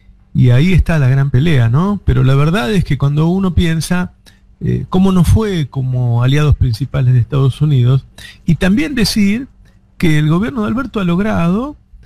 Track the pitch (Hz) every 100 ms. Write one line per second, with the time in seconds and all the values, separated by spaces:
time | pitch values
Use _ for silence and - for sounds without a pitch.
0 | - - _ - 127 123 180 165 - 160
1 | 127 135 139 127 170 135 113 135 190 202
2 | - 127 131 139 151 196 240 202 - 135
3 | 139 147 165 190 196 156 170 165 - 180
4 | 180 _ - _ _ - 127 123 127 185
5 | 190 185 156 220 214 180 139 135 127 123
6 | 123 117 127 143 151 139 131 113 131 143
7 | 127 127 113 139 135 - 151 135 120 135
8 | - - - - - 156 185 214 311 247
9 | 202 226 196 220 277 _ - _ _ -
10 | 156 151 151 170 240 269 208 220 254 214
11 | 175 170 214 190 170 196 277 294 _ -